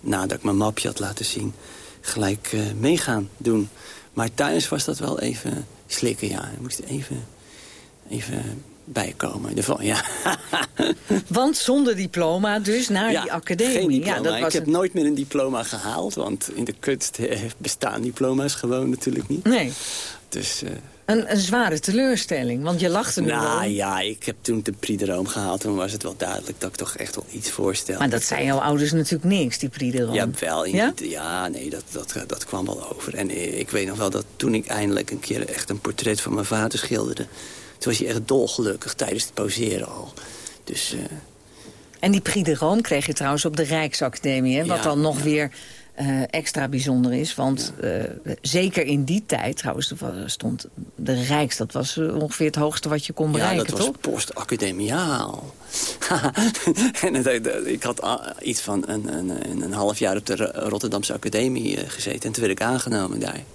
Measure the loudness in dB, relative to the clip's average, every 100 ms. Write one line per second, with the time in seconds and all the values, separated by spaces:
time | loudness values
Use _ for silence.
0 | 0 0 0 -2 2 2 2 0 -4 -2
1 | -6 -4 -4 -2 -4 -8 -16 -18 -18 -10
2 | -6 0 0 0 -2 -2 -2 0 4 4
3 | 2 0 -2 -2 2 2 2 -6 -18 -18
4 | -10 -4 -4 0 2 2 0 0 -2 -2
5 | -2 -2 -2 -2 -4 -4 -6 -14 -6 0
6 | 0 0 -2 -4 -6 -8 -6 -6 -4 -6
7 | -6 -8 -10 -18 -20 -20 -20 -20 -20 -20
8 | -8 -8 -4 -6 -6 -8 -14 -20 -8 -4
9 | -4 -4 -4 -4 -4 -2 0 0 0 0
10 | -2 -2 -2 -2 -4 -4 -4 -2 0 0
11 | 0 0 2 4 4 4 4 6 6 4
12 | 0 2 2 4 2 2 2 2 4 2
13 | 4 2 0 -4 -2 2 4 4 4 4
14 | 2 2 2 2 2 2 4 4 4 4
15 | 4 2 0 0 2 0 -2 -4 -4 -2
16 | -2 -2 -2 -2 -4 -2 -4 -2 0 0
17 | -2 -2 -2 -2 -4 -6 -4 -2 -2 -2
18 | -4 0 2 2 2 0 0 0 0 0
19 | 0 -2 0 2 4 4 2 -4 -6 -6
20 | -8 -12 -8 -6 -4 -4 -6 -8 -12 -14
21 | 0 2 4 2 4 4 4 2 2 4
22 | 4 2 2 0 0 0 0 2 2 2
23 | 2 0 2 2 2 2 2 0 0 0
24 | -2 -4 -6 -4 0 0 0 -4 -2 0
25 | 0 0 -2 -2 -2 -2 0 0 -2 -4
26 | -6 -4 -4 -4 -6 -6 -6 -6 -6 -4
27 | -6 -6 -8 -8 -6 -2 0 -2 -4 0
28 | 2 2 0 0 2 2 2 2 4 2
29 | 2 2 2 2 2 0 -4 -2 -2 0
30 | 2 2 0 0 -2 0 2 2 2 0
31 | -6 -4 -4 -2 -2 -4 -6 -8 -8 -10
32 | -6 -8 -6 -8 -6 -4 -4 -4 -6 -8
33 | -6 -4 -2 -2 -2 -2 -2 0 -2 0
34 | 0 0 -4 -2 2 2 0 0 2 2
35 | 0 -6 -4 -4 -2 -4 -4 -2 -2 0
36 | 0 0 0 -2 0 0 0 0 0 0
37 | 0 -4 -6 -10 -16 -16 -18 -6 0 0
38 | 2 -2 2 4 4 2 0 0 -4 -2
39 | -2 0 -2 -2 -2 0 0 0 -4 -8
40 | -12 -14 -16 -14 -14 -14 -8 -4 -2 -4
41 | -6 -10 -14 -20 -20 -20 -20 -20 -20 0
42 | 4 4 4 0 2 4 4 4 4 2
43 | 2 0 2 2 2 2 2 2 0 0
44 | -2 0 0 2 4 4 2 2 2 4
45 | 4 2 2 2 2 -4 -18 -18 -18 -4
46 | 0 2 2 0 -2 -2 0 0 4 4
47 | 4 4 0 0 2 2 -2 -4 -2 0
48 | -2 -6 -6 -4 0 2 2 2 2 2
49 | 4 0 2 0 0 -2 -4 -2 -4 -4
50 | -6 -6 -6 -4 -2 -4 -6 -12 -14 -6
51 | -2 0 2 2 2 0 -4 -2 -4 0
52 | 0 0 -2 2 2 4 0 0 -2 -2
53 | -2 -2 0 2 2 2 0 0 0 0
54 | -4 -2 -2 -6 -4 0 0 0 0 0
55 | 0 0 -2 -6 -10 -16 -8 -4 -4 -2
56 | 0 2 2 4 2 4 2 4 4 4
57 | 2 2 2 2 2 -2 0 -2 -2 -2
58 | -2 -2 -4 -6 -2 -2 0 -2 0 -4
59 | -2 -4 -2 -4 -4 -4 -2 2 2 2
60 | 2 0 0 0 0 0 -2 0 0 0
61 | -2 -2 0 2 2 2 0 -2 -4 -6
62 | -4 -4 -2 0 0 2 2 0 0 0
63 | 0 -2 -4 -6 -10